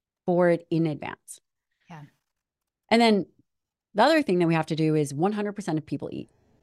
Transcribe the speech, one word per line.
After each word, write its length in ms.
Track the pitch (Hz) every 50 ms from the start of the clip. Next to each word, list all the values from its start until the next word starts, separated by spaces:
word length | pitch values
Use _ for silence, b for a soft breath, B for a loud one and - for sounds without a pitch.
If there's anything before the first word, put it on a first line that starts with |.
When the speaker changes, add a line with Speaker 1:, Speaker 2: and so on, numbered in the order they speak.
| _ _ _ _ _
Speaker 1:
for 240 | - 175 175 180 175
it 180 | 170 170 - _
in 160 | 170 160 165
advance. 540 | 160 147 - - - - - _ - - - _ _ _ _ _ _ _ _ _ _
Speaker 2:
Yeah. 140 | 180 156 147 - _ _ _ _ _ _ _ _ _ _ _ _ _ _ _ _
Speaker 1:
And 100 | - 233 240
then 240 | 226 214 196 165 - _ _ _ _ _ _ _ _ _ _ _ _ _
the 80 | 196 220
other 200 | 285 330 311 277
thing 160 | - 185 180
that 100 | 175 165
we 60 | 165
have 120 | 160 156
to 100 | - 165
do 180 | 151 160 156 156
is 160 | 156 147 139 139
one 200 | 139 165 202 214
hundred 200 | 208 202 202 202
percent 240 | - - - 160 156
of 60 | 147
people 220 | - 143 135 - -
eat. 200 | - 143 - - _ _ _ _ _ _